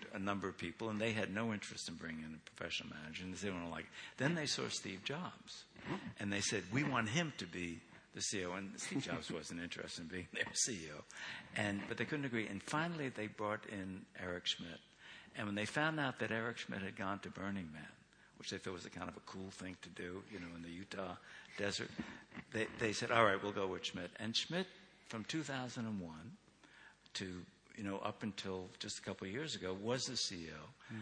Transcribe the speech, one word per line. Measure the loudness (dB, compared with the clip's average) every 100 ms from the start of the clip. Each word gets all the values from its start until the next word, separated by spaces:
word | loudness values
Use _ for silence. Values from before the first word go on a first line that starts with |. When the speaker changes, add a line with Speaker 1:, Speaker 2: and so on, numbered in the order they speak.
| -4
Speaker 1:
a | 0
number | 2 2 2
of | 0
people, | -2 0 0
and | 4
they | 4
had | 4 2
no | 2 2
interest | 2 -2 -6 -6
in | -4
bringing | -4 -4
in | -6 -8
a | -12 -6
professional | -2 -2 -2 -6
manager, | -6 -4 -4
and |
they | -2
said, | 0
"We | 0
don't | 0
like | -2
it." | -4 -8 -10 4
Then | 6
they | 6 4
saw | 2 2
Steve | 0 -2 -2
Jobs, | -2 -2 -2 -6 -12 -14 -14 -10 -4 -2 -2 -2
and | 2
they | 4
said, | 4 2 4
"We | 4 6
want | 4 6
him | 4 4 0
to | -4
be | -2 -2 -4 -8 -18 -12
the | -2
C | 0 2
E | 0
O," |
and | 0 -4 -4
Steve | -2 0
Jobs | 2 0 0
<laughs> |
wasn't | -2 -2 -4
interested | -4 -4 -4 -4
in | -4
being | -4 -4
their | -2 0
C | 4 2
E | 2 -4 -8
O. | -10 -8 -6 -6 -4 2
And, | 4 4 0
but | 0
they | 2
couldn't | 2 2
agree, | 2 2
and | -2
finally | 0 2 2 2 -2
they | -2 -4
brought | 0 2 2 0
in | -4 -2 -4 -8 -6
Eric | -4 0 0
Schmidt. | 0 -2 -8 -12 -18 -14 -14 -8 -2
And | 2
when | 2
they | 4
found | 4 4 6
out | 2 2
that | 2
Eric | 2 0 -2
Schmidt | -2 -2
had | -2 0
gone | 0 0
to | -4
Burning | -4 -2 0 -2
Man, | -6 -10 -14 -20 -20 -20 -10
which | -4
they | -4
thought | -2
was | -4 -6
a |
kind | -4 -4
of | -4
a | -8
cool | -6 -6
thing | -6 -6 -8
to | -10
do, | -6 -4 -6 -6
you | -8
know, | -6 -6
in |
the | -6
Utah | -8 -6 -4 -2 -4 -10 -16 -10 2
desert, | 2 2 0 -4 -6 -8 -12 -12 -4
they, | 0 0 4
they | 4
said, | 4 6
"All | 10
right, | 10 8
we'll | 4
go | 2 2
with | 2 -2
Schmidt." | -2 -4 -2
And | 0 2
Schmidt, | 2 2 0 -4 -20 -18 -6
from | -4
two | 0 0
thousand | 0 0 0 0 0
and | 0
one | -2 -6 -10 -12 -18 -20 -20 -20 -20 -20 -8 -4
to, | -2 -4 -8 -14 -14 -4
you |
know, | -2 2
up | 0 0
until | -2 -2 -2 -2 -4 -6
just | -4 -4
a |
couple | -4 -4 -2
of |
years | -2 -2 -2
ago, | 0 0
was | 2 2 2
the | 0
C | 0 -2
E | -6
O. | -8 -12 -14 -8
Speaker 2:
Mm. | -6